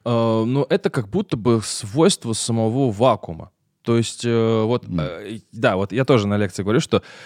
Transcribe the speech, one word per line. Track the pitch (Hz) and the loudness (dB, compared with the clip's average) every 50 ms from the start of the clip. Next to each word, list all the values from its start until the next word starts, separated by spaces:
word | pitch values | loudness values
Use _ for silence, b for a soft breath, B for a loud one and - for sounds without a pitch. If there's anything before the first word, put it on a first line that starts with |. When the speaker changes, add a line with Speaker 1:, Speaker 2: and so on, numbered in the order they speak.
| b | b
Speaker 1:
Э, | 120 120 117 117 113 110 113 110 | -2 0 0 2 2 0 0 0
ну, | 117 131 143 - - | 0 0 -2 0 0
это | 208 202 - 175 | 0 -2 -2 -2
как | - 139 110 101 | -4 -4 -6 -4
будто | 113 190 214 - - | -4 -4 -4 -4 -4
бы | 113 98 120 117 113 101 | -2 0 2 2 2 0
свойство | - - - - 101 104 147 165 196 - - - 117 110 | -4 -8 -8 -8 -4 0 2 4 4 2 0 -4 -6 -6
самого | - - - 113 113 113 110 113 135 139 123 | -4 -2 -2 0 0 0 0 2 0 0 0
вакуума. | 101 101 123 131 110 - - - 82 80 - - _ _ _ _ _ _ | 0 2 4 4 4 2 -2 -10 -12 -12 -14 -18 _ _ _ _ _ _
То | - 117 117 117 | -2 0 2 2
есть, | 113 - - - - | 2 0 -4 -6 -4
э, | 120 117 113 113 113 113 110 110 | -2 0 2 2 2 2 0 0
вот, | 110 123 120 - 107 | 0 0 -2 -2 -4
Speaker 2:
Мгм. | 90 85 | -4 -4
Speaker 1:
э, | 87 90 85 87 104 101 113 104 - _ | -2 -4 -6 -10 -10 -12 -12 -12 -14 _
да, | - 113 127 120 98 | -4 0 2 2 2
вот | 92 101 - | 2 0 0
я | 95 123 131 | 0 0 2
тоже | - 139 113 101 101 | 4 4 4 4 2
на | 104 104 | 0 0
лекции | 104 95 - - 92 | 0 -2 -2 -4 -2
говорю, | 101 110 160 | 0 0 0
что | - - - 98 B B B B B | 2 2 0 0 B B B B B